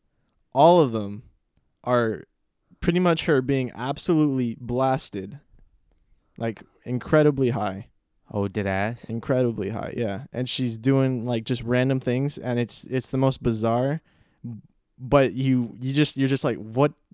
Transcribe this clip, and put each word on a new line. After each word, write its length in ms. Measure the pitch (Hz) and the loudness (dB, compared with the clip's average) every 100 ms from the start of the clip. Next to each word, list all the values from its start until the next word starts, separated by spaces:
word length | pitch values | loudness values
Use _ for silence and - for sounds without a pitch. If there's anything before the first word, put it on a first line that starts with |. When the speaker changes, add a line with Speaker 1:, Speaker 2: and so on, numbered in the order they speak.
| _ _ _ _ _ | _ _ _ _ _
Speaker 1:
all 260 | 131 160 180 | 6 8 8
of 120 | 139 | 4
them 300 | 113 101 104 - _ _ _ _ _ | 0 -6 -10 -16 _ _ _ _ _
are 400 | 123 123 113 95 - _ _ _ _ _ | 0 2 2 -2 -10 _ _ _ _ _
pretty 200 | - 175 | 0 2
much 260 | 180 165 - | 2 2 2
her 160 | 139 | 2
being 300 | 131 135 127 - | 2 0 -2 -4
absolutely 800 | 127 - - 160 151 135 120 - | -6 -4 0 2 2 2 -2 -6
blasted, 800 | 117 123 131 - - 101 95 139 _ - - _ _ _ _ _ _ - | -4 0 0 0 -4 -10 -10 -14 _ -20 -20 _ _ _ _ _ _ -8
like, 260 | 117 104 - _ | -6 -6 -14 _
incredibly 680 | - 123 - 151 151 135 127 | -6 -6 2 4 6 4 0
high. 380 | 117 104 95 - _ _ _ - | 0 -4 -6 -12 _ _ _ -8
Speaker 2:
Oh, 160 | 107 101 | -4 -2
did 180 | 104 98 | -2 -2
ass? 360 | 95 107 120 - | 0 -2 -6 -8
Speaker 1:
Incredibly 640 | 113 - 127 123 104 95 | -6 -2 0 0 -2 -4
high, 240 | 110 - - | -6 -6 -4
yeah. 260 | 110 98 139 | -4 -6 -8
And 160 | 120 127 | -8 -6
she's 280 | - 127 113 | -4 -4 -2
doing, 480 | 127 135 135 127 120 | 0 2 2 -2 -4
like, 180 | 117 | -4
just 180 | 113 123 | -2 -4
random 360 | 113 123 131 131 | 0 0 2 0
things, 380 | 127 123 143 - | 0 -2 -2 -4
and 200 | 123 120 | -4 -2
it's, 240 | 120 - - | -2 -6 -6
it's 240 | 131 - | -6 -4
the 60 | 131 | 0
most 260 | 135 127 | 0 0
bizarre, 580 | 120 110 113 120 135 156 - _ _ _ 120 110 - _ _ - | -2 0 0 0 0 -4 -8 _ _ _ -14 -14 -18 _ _ -18
but 360 | 127 139 127 | 0 4 4
you, 420 | 113 135 127 117 110 | 2 0 0 0 -6
you 140 | 131 | -4
just, 220 | 139 147 135 | 0 0 0
you're 100 | 135 | 0
just 140 | 135 | 0
like, 140 | 139 98 | 0 -4
"What?" 360 | 107 117 147 - _ | -4 0 0 0 _